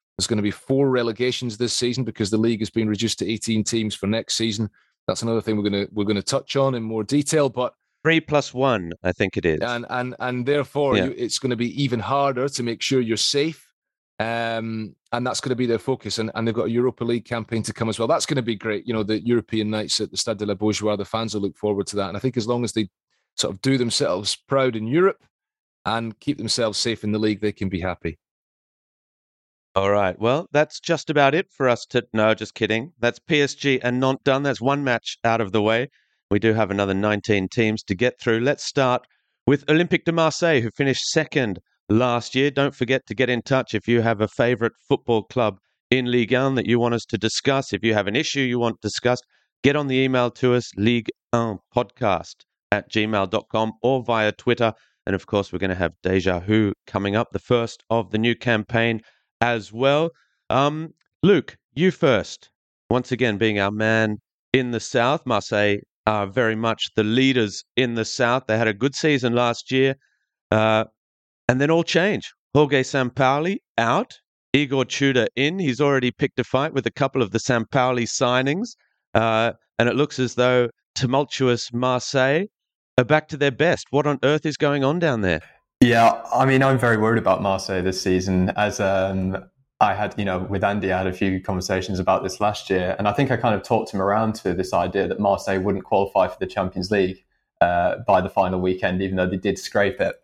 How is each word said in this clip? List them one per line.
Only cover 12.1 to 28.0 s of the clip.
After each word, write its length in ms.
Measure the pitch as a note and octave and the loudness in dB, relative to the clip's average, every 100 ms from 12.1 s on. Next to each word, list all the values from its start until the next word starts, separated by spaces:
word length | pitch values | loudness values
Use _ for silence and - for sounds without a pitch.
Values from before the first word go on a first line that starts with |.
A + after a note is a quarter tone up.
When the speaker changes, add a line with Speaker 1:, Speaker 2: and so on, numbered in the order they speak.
| C#3 C#3 B2 C#3 | 0 0 -2 -4
Speaker 1:
to 140 | C3+ | -4
make 180 | A#2 A2 | -6 -4
sure 200 | - C3 | -2 0
you're 160 | A2+ G#2+ | 0 -2
safe. 560 | - C#3+ D#3+ D#3 _ _ _ _ _ - | -2 0 -2 -6 _ _ _ _ _ -6
Um, 760 | A2+ A#2 A#2 A2+ A2+ A2 G#2 - _ | -2 -2 -2 -4 -4 -6 -8 -14 _
and 160 | A#2+ B2 | -4 -4
that's 140 | - | -2
gonna 160 | B2 B2 | -2 0
be 100 | B2 | 0
their 140 | A2+ | 0
focus. 400 | - B2+ G#2 A2+ | -2 -4 -4 -6
And, 100 | A2 A2+ | -4 -2
and 100 | A2+ | -2
they've 80 | |
got 140 | A2+ G#2 | 0 0
a 20 | |
Europa 320 | A#2 B2+ - | 0 0 -2
League 220 | A#2 A#2 | -2 -4
campaign 400 | - A#2+ G#2+ A2+ | -4 -8 -4 -4
to 80 | G#2 | -4
come 160 | - A2+ | -4 -4
as 100 | G#2 | -2
well. 80 | A#2 | 0
That's 180 | D#3+ | 0
gonna 180 | - C#3+ | -2 -2
be 120 | A#2 | -2
great. 320 | G#2 A2 G#2 A#2 | -4 -4 -6 -4
You 60 | |
know, 100 | A2 | -4
the 240 | G2+ A2 A2+ | -2 -2 0
European 440 | A#2 - A2 G#2+ | 0 0 -2 -2
nights 280 | G#2+ G2+ - | -4 -4 -4
at 140 | G#2 | -4
the 40 | F#2+ | -6
Stade 220 | - G#2 | -6 -4
de 80 | G#2 | -4
la 80 | |
Beaujoire, 420 | G2 G#2+ G#2 G#2 G2+ | -2 -2 0 -2 -2
the 80 | |
fans 300 | F#2+ A2+ A2+ | -4 -6 -4
will 60 | G#2 | -4
look 160 | G2 - | -4 -2
forward 320 | G#2 G2+ F#2 | -2 -2 -2
to 80 | G2+ | -4
that. 100 | G2 | -4
And 100 | G2+ | -4
I 40 | |
think 160 | C3 A#2+ | -4 -2
as 100 | G#2+ | -2
long 160 | A#2+ | -2
as 120 | A#2 | -2
they 160 | A2 G2 _ _ _ _ | -4 -4 _ _ _ _
sort 180 | - - | -6 -6
of 80 | G2 | -2
do 160 | C3+ C3+ | 0 0
themselves 600 | A#2+ - C3+ F2+ G2+ - | 0 0 -2 -2 -4 -8
proud 400 | - C#3 C3 A2+ | -2 0 0 -2
in 100 | A2 | -2
Europe 380 | D#3 F#3+ - _ _ _ _ _ _ | 2 2 0 _ _ _ _ _ _
and 320 | G2+ A2+ A2+ - | -4 -4 -4 -6
keep 180 | - C#3+ | -6 -4
themselves 400 | A2 - A2+ G2+ | -4 -2 -2 -2
safe 240 | A#2+ A2 | -4 -4
in 80 | G#2+ | -2
the 80 | G#2+ | 0
league, 220 | G#2+ G2+ | 0 0
they 100 | G#2+ | -4
can 180 | - F#2+ | -4 -4
be 120 | F#2 | -4
happy. 400 | F#2 F2 | -4 -6